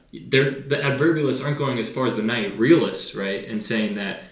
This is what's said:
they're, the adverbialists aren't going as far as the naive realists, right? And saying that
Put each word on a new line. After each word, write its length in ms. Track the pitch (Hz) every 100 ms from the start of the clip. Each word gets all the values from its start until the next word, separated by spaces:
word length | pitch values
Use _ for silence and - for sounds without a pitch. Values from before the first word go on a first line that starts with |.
| _
they're, 380 | - - 131 139
the 240 | 135 - 139
adverbialists 680 | 139 127 156 156 139 127
aren't 140 | 139 143
going 220 | 135 117
as 100 | 107
far 160 | - 127
as 100 | 107
the 60 |
naive 380 | 107 120 101 98
realists, 560 | 123 165 - - - -
right? 320 | 98 101 -
And 160 | 110
saying 320 | - 113 107 101
that 260 | 98 - -